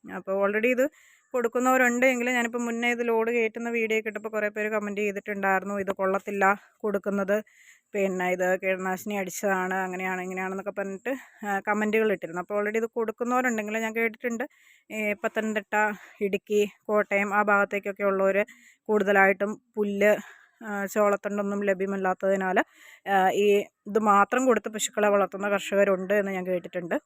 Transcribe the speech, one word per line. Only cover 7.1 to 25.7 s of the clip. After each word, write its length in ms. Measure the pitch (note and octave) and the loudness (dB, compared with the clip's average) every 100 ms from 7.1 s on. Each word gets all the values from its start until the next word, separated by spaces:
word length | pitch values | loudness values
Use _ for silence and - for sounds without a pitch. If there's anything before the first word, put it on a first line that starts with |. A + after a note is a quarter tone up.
| G3 F#3+ G#3 - _ - _ _ | -2 0 -2 -2 _ -20 _ _
പിന്നെ 380 | G#3 G3 F#3 F3+ | -2 -2 0 -2
ഇത് 280 | F#3 F#3 F#3 | 0 0 0
കീടനാശിനി 560 | F#3+ F#3 F#3 F#3 G#3+ G#3 | 0 -2 -2 -6 -6 -6
അടിച്ചതാണ്, 580 | F#3 - G#3 F#3 F#3 | -6 -4 -2 0 0
അങ്ങനെയാണ് 460 | F#3+ F#3 F3+ F#3 F#3 | -2 -4 -4 -6 -6
ഇങ്ങനെയാണെന്നൊക്കെ" 500 | F#3 F#3 F#3+ G3 G3 | -6 -6 -6 -6 -8
പറഞ്ഞിട്ട്, 440 | G3 G3 G3 A#3+ C4+ - _ G#3 | -6 -8 -8 -8 -8 -10 _ -4
ആ, 140 | G3 G3+ | -4 -2
കമന്റുകൾ 440 | G#3 G#3+ A3 A3 | 0 2 2 2
ഇട്ടിരുന്നു. 280 | F#3 D#3+ F3 | 0 -4 -8
അപ്പോൾ 200 | F3 G#3 | -4 -4
already 160 | G#3 A3 | -2 -2
ഇത് 100 | A3+ | -4
കൊടുക്കുന്നവരുണ്ടെങ്കിൽ 920 | A#3+ A3 - A#3+ B3 B3+ A3 G#3 A3 | -4 -6 -4 -2 0 0 -2 -4 -4
ഞാൻ 160 | A3+ | -4
കേട്ടിട്ടുണ്ട്, 500 | A3 A3+ G#3+ B3 A3+ C#4 _ _ _ _ | -2 -4 -4 -8 -6 -8 _ _ _ _
ഈ 220 | G#3+ G#3+ | -6 -4
പത്തനംതിട്ട, 600 | G#3 A3 A3 A3 G#3+ G3 G#3+ G#3 G3+ - - | -2 -2 -2 -2 -4 -2 0 0 -2 -14 -6
ഇടുക്കി, 500 | G3+ G3 - G#3 G3+ - - | -4 -4 0 0 0 -4 0
കോട്ടയം 480 | G#3 G3+ G3+ G3+ | 0 2 0 2
ആ 80 | G#3 | 2
ഭാഗത്തേക്കൊക്കെ 640 | G#3 G3+ G3+ G3+ G3+ G3 | 4 4 2 -2 -6 -2
ഉള്ളവർ 340 | G3+ F#3+ G3 F#3+ G#3+ - _ _ - | 0 2 2 2 -2 -8 _ _ -2
കൂടുതലായിട്ടും 720 | G#3+ G3 G3 F#3+ F#3+ G3+ G#3+ _ - | 0 4 6 6 4 -2 -4 _ -4
പുല്ല്, 360 | G#3 G3+ G#3 G#3+ - - _ _ | -4 2 4 4 -2 -20 _ _
ആ, 220 | A3+ G3+ G3 | -10 -6 -4
ചോളത്തണ്ടൊന്നും 760 | G#3+ G3+ G3+ G3+ G#3 G3+ G3+ | 2 2 2 -2 -4 -2 -2
ലഭ്യമല്ലാത്തതിനാൽ, 960 | G3+ F#3 G3 G3 F#3+ F#3 F#3+ G3 F#3+ F#3+ D#4 _ - - F#3+ | 0 0 -2 -2 -2 0 0 0 2 0 0 _ -20 -14 0
ആ, 220 | G3 F#3 | 4 4
ഈ 160 | F3+ G#3 G3+ F#3+ _ - | 4 4 4 0 _ -4
ഇത് 120 | G#3 | 0
മാത്രം 480 | G#3+ G3+ G3+ B3 C4 | 4 4 4 2 2
കൊടുത്ത് 220 | G#3+ A3+ | 2 0
പശുക്കളെ 400 | G#3+ - - G#3 | -6 -6 0 2
വളർത്തുന്ന 400 | G3+ F#3 F#3+ G3+ | 4 2 -2 -2
കർഷകരുണ്ട് 640 | G3 - | -2 0